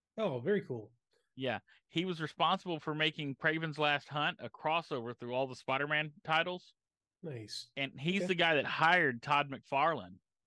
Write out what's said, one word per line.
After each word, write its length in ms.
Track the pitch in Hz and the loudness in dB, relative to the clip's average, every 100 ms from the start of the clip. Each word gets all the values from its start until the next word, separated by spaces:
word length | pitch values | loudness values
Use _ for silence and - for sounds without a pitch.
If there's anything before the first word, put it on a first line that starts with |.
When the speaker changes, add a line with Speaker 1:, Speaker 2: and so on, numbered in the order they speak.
| _ - | _ -4
Speaker 1:
Oh, 220 | 214 127 | -2 -2
very 220 | 139 202 | 0 -2
cool. 300 | - 120 101 _ _ _ _ - | -2 -8 -10 _ _ _ _ -6
Speaker 2:
Yeah. 240 | 131 107 _ _ _ | -4 -4 _ _ _
He 160 | 165 185 | -4 -4
was 160 | 165 | -4
responsible 580 | 156 - 160 190 180 160 | -6 0 0 0 -2 -6
for 160 | - 151 | -4 0
making 400 | 156 151 143 131 | 0 0 -8 -2
Kraven's 420 | 160 160 160 147 | 0 0 -4 0
Last 320 | 147 143 - | 2 0 -2
Hunt 280 | 147 156 170 | -2 -2 -4
a 80 | 117 | -12
crossover 640 | - 156 165 160 139 117 120 | -6 -2 -2 -2 -6 -6 -8
through 160 | 120 127 | -4 -2
all 100 | 135 | -2
the 80 | 123 | -4
Spider-Man 560 | - 131 147 151 156 147 | -2 0 0 0 -2 -6
titles. 500 | - 160 175 180 - _ _ _ _ _ | 0 2 2 -4 -14 _ _ _ _ _
Speaker 1:
Nice. 460 | 170 123 104 - - - | -10 -10 -10 -12 -10 -6
Speaker 2:
And 140 | 135 - | -6 -4
he's 220 | 151 196 | -2 0
Speaker 1:
Okay. 40 | 180 | 0
Speaker 2:
the 80 | 175 | 2
guy 200 | 170 151 | 4 4
that 100 | - | 2
hired 560 | - 160 180 151 120 | 4 6 6 4 2
Todd 280 | - 143 143 | 2 2 2
McFarlane. 680 | 131 - 135 156 147 92 95 _ _ | -4 -2 2 2 0 -6 -16 _ _